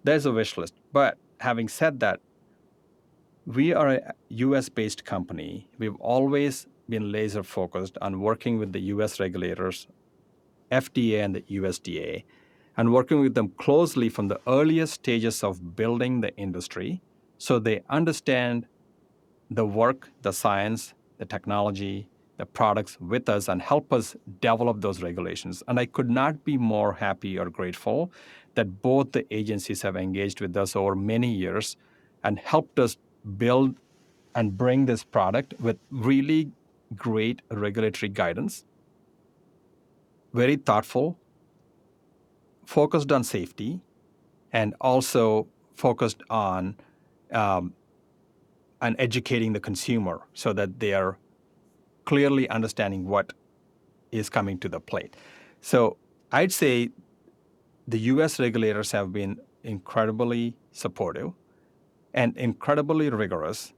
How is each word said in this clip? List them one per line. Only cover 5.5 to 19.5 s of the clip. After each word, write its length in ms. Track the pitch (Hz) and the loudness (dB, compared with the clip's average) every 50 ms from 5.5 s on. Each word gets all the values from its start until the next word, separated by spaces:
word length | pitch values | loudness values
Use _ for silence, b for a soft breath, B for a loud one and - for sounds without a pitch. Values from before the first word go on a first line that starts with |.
| 87 98 - _ _ | -12 -14 -16 _ _
We've 180 | - 110 107 101 | -6 -6 -6 -6
always 680 | - - - 123 131 135 135 143 143 143 143 131 - - _ _ _ _ | -6 -2 0 2 2 4 4 2 2 2 0 -2 -6 -14 _ _ _ _
been 240 | - 113 107 107 104 | -6 -4 -4 -4 -2
laser 320 | 104 107 107 107 98 104 95 | -2 -2 -2 -2 -4 -6 -8
focused 520 | - - 101 92 87 - 92 95 92 _ - | -6 -4 -4 -4 -4 -4 -8 -8 -8 _ -8
on 200 | - 98 95 92 | -6 -6 -4 0
working 360 | 98 107 113 113 - 120 117 | 0 0 0 0 0 -2 -2
with 160 | 110 107 98 92 | -2 -2 -4 -6
the 60 | 101 95 98 101 | -6 -4 -4 -2
U 100 | 101 107 | 0 -2
S 160 | 104 - - | -2 -2 -2
regulators, 680 | 98 92 90 92 90 87 87 - 92 92 90 - - - _ _ _ _ _ _ _ _ _ _ _ _ _ _ _ _ | -4 -4 -2 -4 -4 -4 -4 -2 -4 -4 -4 -6 -14 -20 _ _ _ _ _ _ _ _ _ _ _ _ _ _ _ _
F 200 | 127 131 131 - | -2 -2 -2 0
D 240 | _ 127 120 113 107 | _ 0 2 2 2
A 80 | 107 104 | 0 0
and 100 | 101 95 | -2 -4
the 80 | 92 - | -6 -6
U 200 | - 98 98 95 | -6 -6 -2 -2
S 100 | 92 87 | -2 -4
D 220 | - _ 87 82 80 | -4 _ -8 -8 -6
A, 240 | 80 78 78 90 - b b b b b b b b b b | -6 -6 -8 -10 -12 b b b b b b b b b b
and 160 | - 117 117 | 2 4 6
working 280 | 117 127 123 - 165 147 | 6 4 4 4 4 4
with 140 | 139 131 120 | 4 4 2
them 140 | 123 107 95 | 0 -2 -2
closely 600 | - - - - 143 156 175 147 - 131 120 113 | -6 -2 2 4 6 6 6 4 2 0 0 0
from 200 | - - 104 98 | 0 -2 -2 -2
the 100 | 98 - _ | -4 -4 _
earliest 460 | 123 131 139 156 160 165 160 160 147 - | 2 2 4 4 4 4 2 0 -2 -4
stages 500 | - - 131 117 117 110 117 107 - - | -6 -2 0 0 2 0 0 -2 0 -2
of 320 | 101 92 90 87 87 85 | -4 -4 -6 -12 -12 -4
building 460 | - 110 117 120 120 123 127 127 123 | -2 -2 0 0 0 0 0 0 -2
the 140 | 110 98 - | -2 -4 -4
industry 680 | - 101 95 87 87 87 - - 90 95 127 180 185 _ _ _ _ _ _ _ | -6 -8 -6 -6 -6 -8 -10 -10 -8 -6 -6 -6 -8 _ _ _ _ _ _ _
so 220 | _ - - 127 120 | _ -2 0 0 2
they 220 | 107 113 110 104 - | 2 0 0 -2 -2
understand 760 | - 135 156 165 165 147 - _ - 131 123 123 123 120 120 117 _ _ _ _ _ _ _ _ _ _ _ _ _ _ _ _ _ | -2 0 0 2 0 -2 -2 _ 0 0 2 2 0 -2 -2 -4 _ _ _ _ _ _ _ _ _ _ _ _ _ _ _ _ _